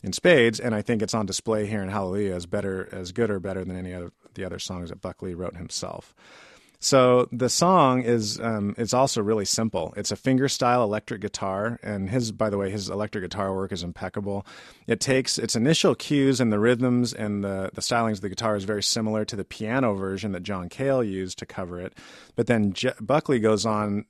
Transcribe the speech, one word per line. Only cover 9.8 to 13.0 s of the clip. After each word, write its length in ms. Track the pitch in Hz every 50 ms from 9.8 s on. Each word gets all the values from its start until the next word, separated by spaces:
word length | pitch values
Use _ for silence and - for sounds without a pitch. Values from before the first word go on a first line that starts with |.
| 80 - -
It's 160 | 101 101 -
a 40 | 107
fingerstyle 680 | - - 135 131 127 135 131 - - 131 120 123 123 120
electric 360 | 104 104 107 _ - 123 101
guitar, 600 | 104 98 - - 107 98 95 98 107 113 120 -
and 260 | - 101 104 101 98 95
his, 220 | 107 131 120 110
by 200 | 104 - 110 107
the 60 | 101
way, 140 | 101 98 95
his 180 | 101 107 95 -
electric 360 | 92 101